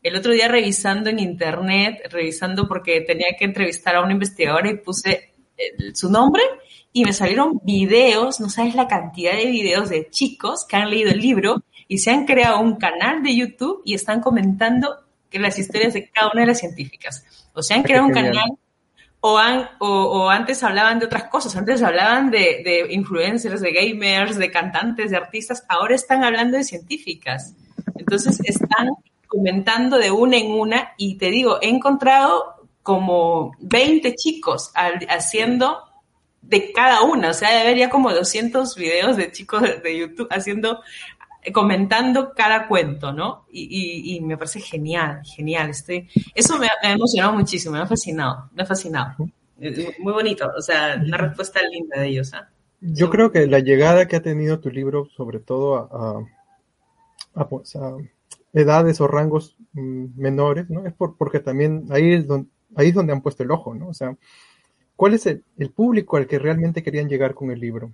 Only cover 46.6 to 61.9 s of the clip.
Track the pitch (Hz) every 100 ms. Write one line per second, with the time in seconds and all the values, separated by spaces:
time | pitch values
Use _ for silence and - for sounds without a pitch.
46.6 | 233 208 202 208 240 208 196 214 196 185
47.6 | 160 151 185 226 180 156 131 131 - -
48.6 | 190 190 170 151 131 - 156 _ _ _
49.6 | 147 131 170 - 196 214 220 196 - -
50.6 | 156 156 151 143 156 170 156 151 190 190
51.6 | 180 170 160 139 139 135 131 170 - _
52.6 | _ _ 175 151 170 202 226 170 143 139
53.6 | 131 135 151 175 180 165 165 151 151 156
54.6 | 139 127 135 147 143 - 120 113 - 127
55.6 | 139 131 117 120 113 107 110 _ _ _
56.6 | _ _ _ _ _ _ - - 143 135
57.6 | - 147 131 131 143 _ _ - _ 156
58.6 | 147 156 165 160 143 143 156 156 156 _
59.6 | 226 147 131 127 127 127 135 135 147 147
60.6 | 175 165 190 - 175 - 139 147 135 131
61.6 | 151 156 147